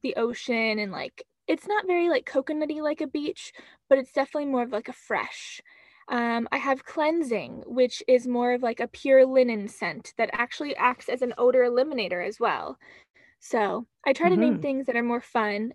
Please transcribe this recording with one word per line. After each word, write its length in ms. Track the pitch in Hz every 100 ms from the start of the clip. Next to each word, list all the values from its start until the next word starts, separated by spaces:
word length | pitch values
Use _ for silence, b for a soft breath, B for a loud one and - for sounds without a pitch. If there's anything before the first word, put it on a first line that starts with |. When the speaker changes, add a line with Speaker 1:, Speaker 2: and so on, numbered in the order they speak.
Speaker 1:
the 120 | 254 -
ocean 640 | 233 233 - 226 220 208
and, 100 | 202
like, 320 | - 147 - - _ -
it's 200 | 320 -
not 180 | 415 381
very, 220 | 349 349
like, 180 | 285 -
coconutty 560 | 269 269 302 302 302
like 200 | 302 311
a 60 | 294
beach, 440 | 302 294 - - - b b -
but 80 | 277
it's 160 | 262
definitely 380 | 285 269 302 285
more 120 | 254
of, 80 | 240
like, 160 | 220 240
a 60 |
fresh. 680 | - - 185 - - - - - b b b b
Um, 400 | 247 233 233 233
I 100 | 269
have 260 | 269 262 -
cleansing, 800 | 320 302 339 269 214 127 - -
which 340 | 247 254 - -
is 180 | 254 247
more 280 | 240 247
of, 100 | 247
like, 160 | 240 233
a 80 | 233
pure 380 | - 277 262 262
linen 420 | 262 247 220 202
scent 460 | - 175 151 - -
that 120 | 226
actually 460 | 226 240 - 294 -
acts 320 | 247 247 -
as 120 | 247
an 120 | 247 -
odor 260 | 247 254 247
eliminator 600 | 247 302 262 185 180 185
as 140 | 220
well. 380 | 226 127 78 - b b b b b b
So 460 | - 233 196 220 233 _ 277
I 80 |
try 160 | 269 339
to 60 | 190
name 180 | 247
Speaker 2:
Mm-hmm. 80 | 185
Speaker 1:
things 240 | 285 269 262
that 80 | 233
are 80 |
more 180 | 240 240
fun, 520 | - 233 208 202 226